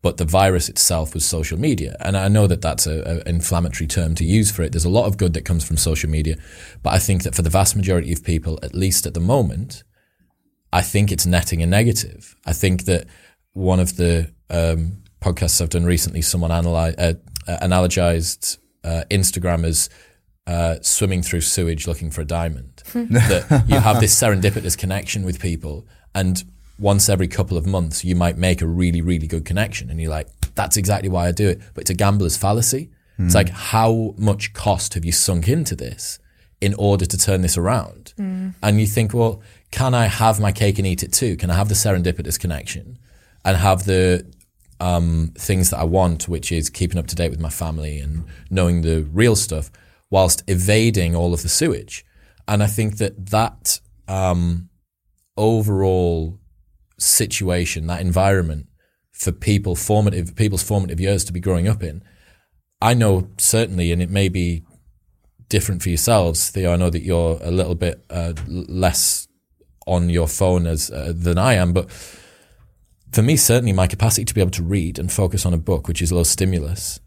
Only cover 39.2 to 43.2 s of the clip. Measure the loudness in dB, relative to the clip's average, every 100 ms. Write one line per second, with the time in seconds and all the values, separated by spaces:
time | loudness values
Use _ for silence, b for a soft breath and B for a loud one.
39.2 | 0 -2 b b b -2 0 2 2 4
40.2 | 2 4 0 2 0 2 0 -2 -2 -2
41.2 | -2 -2 0 0 2 0 2 2 0 -2
42.2 | -6 -4 -4 -6 -8 -12 -14 -20 b b